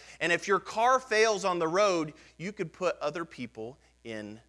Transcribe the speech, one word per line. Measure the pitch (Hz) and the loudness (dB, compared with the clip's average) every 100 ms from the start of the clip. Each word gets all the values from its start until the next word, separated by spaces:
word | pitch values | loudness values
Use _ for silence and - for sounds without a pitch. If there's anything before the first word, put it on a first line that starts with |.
| - - | -16 -4
And | 160 | 0
if | 170 - | 0 2
your | 190 | 0
car | - 214 240 262 | 0 0 4 4
fails | 254 214 220 202 190 | 4 4 4 2 0
on | 175 | 0
the | 160 | 0
road, | 180 208 175 156 - - - | 2 4 2 -2 -8 -20 -12
you | 180 | -10
could | 208 165 | -8 -8
put | - 180 - | -4 -2 -2
other | 147 165 165 | -4 -4 -8
people | - 120 110 113 147 _ _ | -10 -12 -10 -12 -14 _ _
in | 117 110 104 110 | -12 -10 -10 -14